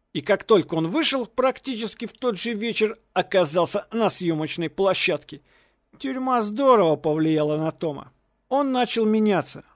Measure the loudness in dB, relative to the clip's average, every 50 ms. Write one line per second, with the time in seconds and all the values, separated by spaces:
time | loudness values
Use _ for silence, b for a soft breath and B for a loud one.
0 | _ _ -10 -6 -2 -2 -2 -2 2 2 2 2 2 0 -2 -4 -4 -2 -2 -2
1 | 0 0 -2 -2 -4 -4 _ 0 0 0 -2 -2 -6 -8 -6 -6 -6 -8 -8 -10
2 | -12 -14 -10 _ -4 -4 -4 -2 -4 -6 -6 -4 -6 -6 -2 -2 -2 -2 -2 -6
3 | _ _ _ -4 -4 0 2 2 2 2 2 0 0 0 -2 -4 -6 -6 -2 -2
4 | 0 0 0 0 0 0 0 0 -2 -4 -4 -6 -6 -4 -2 0 0 2 2 2
5 | 0 0 -2 -2 -6 -12 -20 -20 b b b b b b b b _ _ _ -10
6 | -8 -6 -6 -4 -2 0 0 0 0 -2 -2 2 4 6 6 6 6 4 2 2
7 | 0 -2 0 2 2 2 2 2 2 0 0 -2 -2 -4 -4 -4 -6 -6 -6 -8
8 | -12 -18 _ _ _ _ _ _ _ _ -2 0 0 0 0 0 -2 0 0 0
9 | 2 2 4 4 4 4 2 2 0 -4 -8 -16 -18 _ _